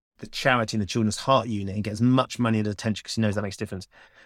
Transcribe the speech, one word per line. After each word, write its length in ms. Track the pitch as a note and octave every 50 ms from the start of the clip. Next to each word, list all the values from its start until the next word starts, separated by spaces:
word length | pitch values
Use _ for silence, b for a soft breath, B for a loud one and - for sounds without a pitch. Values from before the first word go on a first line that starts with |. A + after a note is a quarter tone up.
| _ _ _ -
the 80 | -
charity 500 | - - - - C#3 B2+ A#2+ A2+ - -
and 60 | G#2+ G2+
the 40 |
Children's 320 | - - A#2+ A2 G#2+ G#2 -
Heart 280 | - C#3 C3+ B2 A2+
Unit 300 | A#2+ A2 G2+ G2 G2 F#2+
and 80 | G#2+ G2
get 80 | G#2 G#2+
as 100 | G#2+ A#2+
much 340 | B2+ B2+ C3 B2 - - -
money 180 | A#2+ A2+ A2+ G#2+
and 80 | G#2
attention 380 | G#2+ G2+ - - A2+ G2+ - -
'cause 100 | - -
he 60 | A2+
knows 160 | A2 G#2 G2
that 60 | G#2 G2+
makes 120 | G2 -
a 40 | -
difference. 260 | G#2+ - G2+ F#2 - _ B B B B B B B